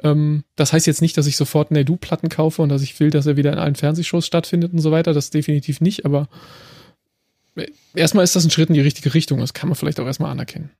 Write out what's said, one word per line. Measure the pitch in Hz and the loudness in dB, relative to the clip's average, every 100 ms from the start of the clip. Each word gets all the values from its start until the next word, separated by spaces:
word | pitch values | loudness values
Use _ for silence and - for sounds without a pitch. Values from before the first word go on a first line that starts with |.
Ähm, | 151 151 151 151 - | 0 2 2 0 -4
das | - 151 | -2 2
heißt | 160 160 | 2 2
jetzt | 143 | 2
nicht, | 165 - | 0 2
dass | 147 | 0
ich | - | 0
sofort | 143 151 151 | 0 0 0
Naidu-Platten | 151 139 175 - 165 170 | 0 0 -2 -4 -4 -4
kaufe | - 160 165 | 0 -2 0
und | 151 | 0
dass | 139 | 0
ich | 139 - | -2 0
will, | 151 | 2
dass | 147 143 | 2 2
er | 143 | 2
wieder | 143 | 0
in | - | 0
allen | 151 | -2
Fernsehshows | 139 147 160 165 175 | 0 -2 -2 -2 -2
stattfindet | - 170 - 175 170 | 0 -2 0 -2 0
und | 170 | 0
so | 156 | 2
weiter, | 160 165 | 2 2
das | 147 - | 0 0
definitiv | 156 147 147 143 135 | -2 0 0 -2 0
nicht, | 170 - | 0 0
aber | 143 143 147 - - - - - - _ _ _ _ _ _ - - - _ | -2 -2 -4 -10 -20 -20 -20 -20 -20 _ _ _ _ _ _ -14 -14 -14 _
erstmal | - 160 208 | -2 2 4
ist | 180 185 | 4 4
das | |
ein | 160 | 2
Schritt | - 160 | 2 2
in | 151 | 4
die | |
richtige | 143 - 143 | 2 0 -2
Richtung, | 165 - 131 | 0 0 -2
das | 120 | -4
kann | - - | -6 -4
man | |
vielleicht | 156 151 151 | -2 -4 -4
auch | 123 | -6
erstmal | 139 147 | -4 -6
anerkennen. | 131 - - 151 | -6 -10 -12 -14